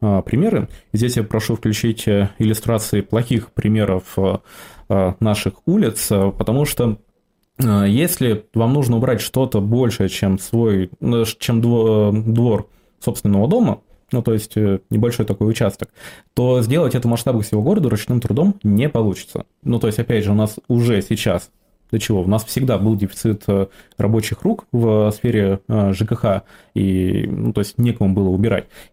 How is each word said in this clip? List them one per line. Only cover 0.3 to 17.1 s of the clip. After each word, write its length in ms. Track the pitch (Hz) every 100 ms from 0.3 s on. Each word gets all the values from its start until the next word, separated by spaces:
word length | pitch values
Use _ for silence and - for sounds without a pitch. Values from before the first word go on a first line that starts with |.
| - 214 190 - - _
и 40 | 107
здесь 180 | 120 120
я 60 |
прошу 320 | 107 110 - 113
включить, 500 | 110 104 117 110 -
э, 220 | 101 98 -
иллюстрации 640 | 107 107 117 113 - 104
плохих 500 | 98 113 120 117 -
примеров, 640 | - 104 110 101 92 - -
э, 200 | 95 98 - - - - -
э, 240 | 98 92 90
наших 340 | 110 104 - - -
улиц, 400 | 202 139 - -
э, 220 | 101 98 -
потому 300 | - 123 147
что, 320 | - 120 107 _ _ _ _ _ -
э, 240 | 117 101 101
если 560 | 113 170 - 123 104 -
вам 200 | 113 117
нужно 240 | 143 123 117
убрать 220 | 127 120
что-то 380 | - 131 127 107
большее, 460 | 101 117 123 - 95
чем 300 | - 98 95
свой, 500 | - 113 113 98 92 -
ну, 240 | 131 117 113
ш-, 100 | -
чем 200 | - 117
дво-, 480 | 117 120 113 107 104 107
э, 40 | 110
двор 380 | 113 120 104 - _ _ _
собственного 460 | - - 104 101 113
дома, 320 | 233 185 101 _ _ _
ну, 80 | 127
то 100 | 117
есть, 200 | 110 - 107
э, 220 | 104 95 -
небольшой 360 | 107 120 - 104
такой 240 | 101 107
участок, 400 | 110 104 - - - - - _
то 280 | - 123 127
сделать 340 | 113 151 147 131
это 120 |
в 40 | 120